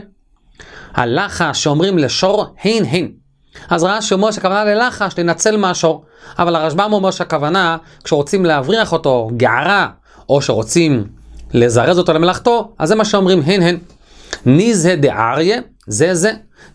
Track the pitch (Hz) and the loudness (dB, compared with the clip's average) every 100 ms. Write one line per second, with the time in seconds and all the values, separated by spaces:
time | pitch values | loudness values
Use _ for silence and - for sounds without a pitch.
0 | - _ _ _ _ - - - - - | -6 _ _ _ _ -20 -20 -20 -10 -4
1 | 120 143 196 - 160 127 156 147 190 180 | -2 -2 -4 -4 -4 -2 -2 0 0 0
2 | 127 - 190 214 165 - 190 226 135 170 | 0 0 0 0 -4 -4 -2 -2 -2 -4
3 | 127 - _ _ _ - - 170 180 214 | -6 -12 _ _ _ -16 -4 -2 0 -2
4 | 214 190 214 214 185 202 214 208 247 - | -2 0 0 -2 -2 0 0 0 -2 -4
5 | 196 - 170 165 220 214 185 175 165 160 | -6 -2 -4 -2 0 0 -2 0 -2 -2
6 | - _ - - 170 165 156 160 208 208 | -8 _ -10 -4 -2 0 -2 -2 0 0
7 | 190 185 175 156 147 190 170 165 - - | 0 -2 -4 -2 0 0 0 -4 -10 -16
8 | - 151 143 196 175 147 131 226 202 165 | -2 -2 0 0 2 0 0 -2 0 -2
9 | 147 123 110 117 120 120 160 202 151 - | 0 0 0 0 0 2 0 0 -2 -6
10 | _ - - 139 139 110 107 170 160 127 | _ -12 -2 0 0 -2 0 0 2 0
11 | 104 - - - - 120 120 117 127 180 | -4 -12 -20 -20 -2 2 2 4 2 2
12 | 175 160 175 185 240 233 220 - 160 220 | 2 2 2 0 0 0 -2 -4 0 0
13 | 214 208 185 185 143 202 170 175 - _ | 2 2 2 2 2 2 2 0 -8 _
14 | _ - - - 123 143 233 208 165 170 | _ -20 -16 -4 2 4 4 2 2 2
15 | 139 101 113 135 175 240 - _ - 107 | 0 0 0 0 0 -2 -6 _ -8 -2
16 | 165 175 208 220 - _ - | 0 0 -2 -4 -12 _ -8